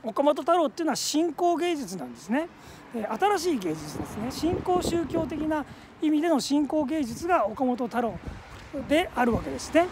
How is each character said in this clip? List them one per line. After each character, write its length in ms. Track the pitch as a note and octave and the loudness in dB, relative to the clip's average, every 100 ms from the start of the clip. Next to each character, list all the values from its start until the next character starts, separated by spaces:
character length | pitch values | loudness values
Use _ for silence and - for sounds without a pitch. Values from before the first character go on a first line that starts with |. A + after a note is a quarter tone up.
岡 180 | A3+ G#3 | -6 2
本 180 | C#4+ D4+ | 2 2
太 160 | D4+ F4 | 2 4
郎 100 | D4 | 2
っ 40 | |
て 120 | - | 0
い 20 | |
う 20 | D#4+ | -2
の 40 | |
は 60 | A#3+ | -2
新 360 | - D4 E4+ | 0 0 0
興 220 | C#4+ F4 E4 | 2 2 2
芸 180 | F4 | 0
術 220 | D#4+ G#3+ F#3 | -2 -4 -8
な 80 | |
ん 80 | B3 | -10
で 60 | E3 | -12
す 100 | - | -2
ね。 200 | B3+ E4+ - - - - | -2 -2 -10 -20 -20 -12
え 100 | A#3 | -8
ー、 140 | G#3 A3 | -6 0
新 200 | G4 G4+ | 2 2
し 120 | F4 | 2
い 40 | C#4 | 0
芸 120 | F#3 | -2
術 280 | D#3 D3+ - | -4 -6 -8
で 80 | - | -8
す 100 | - | -6
ね。 140 | A3+ | -6
新 260 | C#4 D#4 - | -2 0 0
興 180 | - F4+ | 2 0
宗 240 | F4+ E4+ D#4+ | 2 0 0
教 200 | E4+ D#4+ | -2 -2
的 140 | D#4 | -4
な 260 | D#4 D#4 C#4 - - - | -2 -2 -2 -12 -20 -2
意 100 | D#4 | 2
味 120 | D4+ | 4
で 60 | E4+ | 4
の 100 | D4 | 2
新 300 | - C#4+ C#4+ | 2 0 2
興 160 | D#4 | 0
芸 180 | C#4 D#4+ | 0 0
術 240 | B3 A#3 E4+ | -2 -4 0
が 220 | E4+ D4 | 2 2
岡 160 | A3 | 0
本 200 | B3+ A#3+ A#3 | 0 0 -2
太 120 | A#3 | -2
郎 160 | A#3 F3 - - - - - C#4+ G#3+ | -2 -4 -10 -14 -16 -18 -10 -10 2
で 220 | D4 - - | 2 2 2
あ 80 | |
る 100 | B3 | 2
わ 80 | G#3+ | 2
け 80 | D4 | -2
で 80 | C4+ | -8
す 160 | - | 2
ね。 140 | D4+ F4+ | 4 4